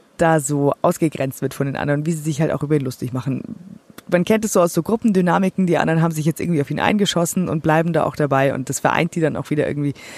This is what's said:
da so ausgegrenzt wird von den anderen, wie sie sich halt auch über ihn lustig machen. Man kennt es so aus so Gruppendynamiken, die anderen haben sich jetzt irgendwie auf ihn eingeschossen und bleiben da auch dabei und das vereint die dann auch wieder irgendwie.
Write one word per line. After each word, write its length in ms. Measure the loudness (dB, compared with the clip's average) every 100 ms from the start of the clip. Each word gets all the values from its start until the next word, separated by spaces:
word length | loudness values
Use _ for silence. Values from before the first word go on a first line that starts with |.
| _ 0
da 220 | 4 4
so 340 | 2 2 2 2
ausgegrenzt 580 | 0 2 -2 0 -6 -4
wird 120 | -6
von 120 | -4 -4
den 80 | -2
anderen, 280 | -2 0
wie 60 | -2
sie 100 | -4
sich 200 | -4 -2
halt 100 | 0
auch 100 | 0
über 120 | 0
ihn 60 | 0
lustig 320 | 0 -6 -6
machen. 420 | -4 -4 -4 -6 -14 -16 -20 _ -18 -2
Man 160 | 0
kennt 180 | 2 0
es 100 | 2
so 80 | 2
aus 120 | 2
so 100 | 0
Gruppendynamiken, 840 | -2 0 2 2 2 2 0 0 0
die 100 | 2
anderen 240 | 2 2
haben 100 | 2
sich 140 | 2
jetzt 160 | -2 -2
irgendwie 180 | -2 0
auf 80 | 0
ihn 100 | -2
eingeschossen 680 | 0 2 2 0 0 -2 -2
und 160 | 0
bleiben 300 | 2 2 2
da 100 | 0
auch 120 | -2
dabei 380 | 0 0 2 2
und 140 | 0 -4
das 100 | -2
vereint 340 | 0 0 0
die 60 | 0
dann 160 | 0 -2
auch 120 | -4
wieder 160 | -2 -2
irgendwie. 260 | -2 -4 -6 -14